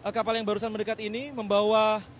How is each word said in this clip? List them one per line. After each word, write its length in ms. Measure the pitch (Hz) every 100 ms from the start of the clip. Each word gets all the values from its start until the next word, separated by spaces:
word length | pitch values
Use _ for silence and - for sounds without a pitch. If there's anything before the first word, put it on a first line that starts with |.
eh, 80 | 202
kapal 240 | 220 214 226
yang 80 |
barusan 240 | 208 208 220
mendekat 320 | 214 208 220
ini 320 | 214 226 277
membawa 720 | 262 208 202 208 220 214 214 202